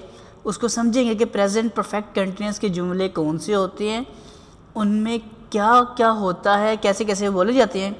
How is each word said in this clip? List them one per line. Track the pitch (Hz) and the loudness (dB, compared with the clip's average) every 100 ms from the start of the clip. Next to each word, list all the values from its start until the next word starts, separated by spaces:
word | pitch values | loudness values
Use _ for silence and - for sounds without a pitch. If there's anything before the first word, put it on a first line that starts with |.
| - - - - - | -12 -20 -20 -12 -8
उसको | - 233 | -4 -4
समझेंगे | - 233 233 240 214 | 0 0 2 0 0
कि | 220 | 0
present | 208 202 214 226 | 0 0 0 -2
perfect | 220 196 208 208 - | -2 -4 -6 -4 -4
continuous | 190 185 208 202 | -4 -4 -6 -4
के | 214 | -4
जुमले | 175 180 185 190 | -2 -2 -2 -2
कौन | 185 156 160 | -2 -2 -2
से | 170 | -2
होते | 208 185 - 208 | 0 0 -4 -4
हैं, | 113 262 - - - - - - 233 | -4 -8 -14 -20 -20 -20 -20 -12 -2
उनमें | 208 214 220 233 - - - | 0 2 0 -4 -6 -18 -6
क्या | 214 208 247 240 - | 0 6 6 4 2
क्या | 226 220 | 2 2
होता | 190 180 202 202 | 0 0 2 2
है, | 214 220 | 2 0
कैसे | 214 196 214 | 0 0 -2
कैसे | 196 202 | -2 0
बोले | 196 190 | 0 2
जाते | 262 - 196 | 4 2 0
हैं। | 196 | -6